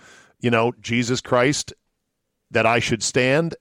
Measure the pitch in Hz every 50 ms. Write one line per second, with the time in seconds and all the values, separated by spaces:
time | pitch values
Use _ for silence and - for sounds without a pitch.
0 | - - - - - _ _ _ - 120 120 113 113 120 113 - 104 - 117 120
1 | 123 113 127 - - - 127 123 123 143 147 - - - - - _ _ _ _
2 | _ _ _ _ _ _ _ _ _ _ - 117 110 113 120 117 - - 123 107
3 | - - - 139 123 127 135 151 165 165 - -